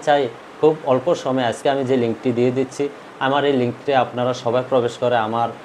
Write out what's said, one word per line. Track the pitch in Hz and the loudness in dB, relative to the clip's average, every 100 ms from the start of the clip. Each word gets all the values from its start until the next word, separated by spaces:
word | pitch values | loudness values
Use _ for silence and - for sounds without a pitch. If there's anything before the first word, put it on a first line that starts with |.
চাই | 156 143 131 - - - | 2 2 2 -6 -18 2
খুব | 151 156 | 2 2
অল্প | 143 127 147 | 2 0 2
সময়ে | 170 143 131 | 0 0 0
আজকে | 123 110 147 | 0 0 0
আমি | 139 | 0
যে | 131 131 | 2 2
লিঙ্কটি | 117 110 131 | 0 -2 -2
দিয়ে | 120 127 | 2 2
দিচ্ছি, | 127 131 - 143 - - - | 0 -2 -4 -6 -6 -16 -4
আমার | 131 139 | 0 2
এই | 143 | 2
লিঙ্কটি | 135 123 120 - | 2 0 -2 0
আপনারা | 135 120 120 123 | 2 2 0 -2
সবাই | 127 117 123 127 | -2 -2 -2 0
প্রবেশ | 131 117 - | 0 0 0
করে | 123 120 | 0 0
আমার, | 107 113 117 110 | 0 -2 -2 -4